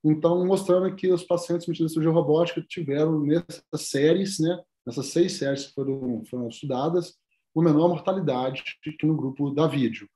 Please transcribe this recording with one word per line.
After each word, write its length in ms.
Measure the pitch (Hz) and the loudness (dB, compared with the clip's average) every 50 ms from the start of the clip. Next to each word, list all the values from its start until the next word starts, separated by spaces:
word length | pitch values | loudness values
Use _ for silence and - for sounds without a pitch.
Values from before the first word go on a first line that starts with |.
| - | 4
Então, 400 | 151 151 151 165 165 175 180 180 | 2 2 4 2 2 2 2 2
mostrando 500 | 185 196 190 - - 175 185 190 190 190 | 2 2 0 2 2 2 2 2 0 -4
que 160 | - - 185 | -2 0 0
os 120 | 180 170 - | 0 0 2
pacientes 420 | - 175 170 175 - 170 175 170 | -2 -2 -2 0 -2 -4 -2 -2
submetidos 260 | - 165 165 165 156 | -6 -2 -2 -2 -2
à 20 | 160 | 0
cirurgia 180 | 165 156 165 160 | 0 2 4 2
robótica 480 | 170 156 143 151 160 170 170 - 165 | 2 4 4 2 2 2 0 -2 -8
tiveram 580 | 160 _ - 180 165 139 139 147 156 160 160 156 | -10 _ -10 -8 -6 -4 0 0 0 0 0 0
nessas 420 | 147 143 151 175 175 - - - _ _ - 151 - - | 2 0 0 0 -2 -6 -16 -18 _ _ -10 -10 -8 -4
séries, 480 | - 139 143 156 170 185 196 196 - | -2 2 4 4 4 2 0 -4 -2
né, 240 | - 156 165 180 175 - _ _ _ _ | 0 0 0 0 -4 -8 _ _ _ _
nessas 220 | 123 120 143 131 | -10 -8 -8 -8
seis 240 | - - 170 180 185 | -2 2 2 2 2
séries 340 | - - 139 139 139 139 - | 0 -4 -4 -4 -4 -4 -6
que 80 | - _ | -10 _
foram, 500 | 139 135 135 135 135 127 123 120 104 110 - | -6 -4 -4 -4 -4 -4 -4 -6 -6 -8 -8
foram 200 | - 123 120 117 | -8 -8 -8 -8
estudadas, 680 | 117 - - 139 131 123 139 160 170 180 170 - _ _ _ _ _ _ _ _ _ | -10 -10 -6 -4 -4 -2 0 0 0 -2 -2 -4 _ _ _ _ _ _ _ _ _
uma 160 | 160 165 165 | 4 4 6
menor 180 | 147 151 165 175 | 6 6 6 4
mortalidade 760 | 175 151 - 190 190 196 170 147 127 123 127 131 127 - - - - _ | 2 2 -2 -2 -2 0 -2 -2 -2 0 -2 -2 -4 -6 -12 -14 -18 _
que 280 | - 156 151 - - | -14 -14 -6 -2 0
no 100 | 156 160 | 0 2
grupo 320 | 143 131 135 131 - 143 139 | 2 -2 -4 -2 -2 -4 -2
da 160 | 139 147 156 | 2 2 2
vídeo. 420 | 156 139 143 127 113 110 - 104 - _ | 2 2 0 0 0 -2 -6 -14 -20 _